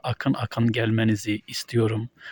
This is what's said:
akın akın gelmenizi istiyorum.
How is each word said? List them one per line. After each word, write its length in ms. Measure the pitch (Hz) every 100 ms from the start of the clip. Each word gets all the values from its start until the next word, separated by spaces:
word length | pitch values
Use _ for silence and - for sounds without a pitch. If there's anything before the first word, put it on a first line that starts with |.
akın 300 | - 120 135
akın 380 | 135 117 - 117
gelmenizi 680 | 113 113 110 113 104 - 107 -
istiyorum. 640 | - - 117 110 107 117 _ -